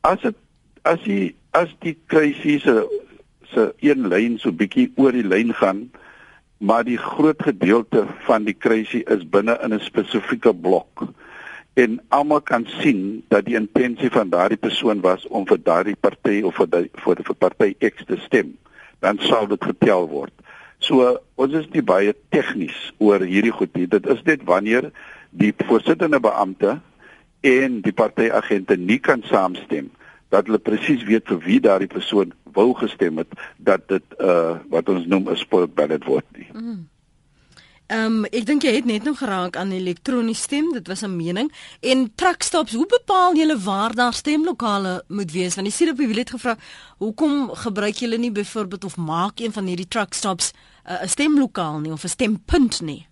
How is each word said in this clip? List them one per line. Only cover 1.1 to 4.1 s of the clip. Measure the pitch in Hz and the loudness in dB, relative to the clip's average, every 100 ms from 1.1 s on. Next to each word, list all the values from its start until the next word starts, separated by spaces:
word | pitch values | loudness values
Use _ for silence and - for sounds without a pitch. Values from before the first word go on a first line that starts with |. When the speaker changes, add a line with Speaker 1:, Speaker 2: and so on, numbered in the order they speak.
| - 180 - _ | -2 -2 -6 _
Speaker 1:
as | 156 170 - | -2 -2 -4
die | 175 151 _ | -8 -8 _
kruisie | 160 151 143 151 147 | 2 2 0 0 0
se, | - 113 - 101 - - _ _ - | 4 2 2 -4 -8 -20 _ _ -6
se | - 110 - | 0 0 2
een | 139 139 | 0 2
lyn | 110 | 2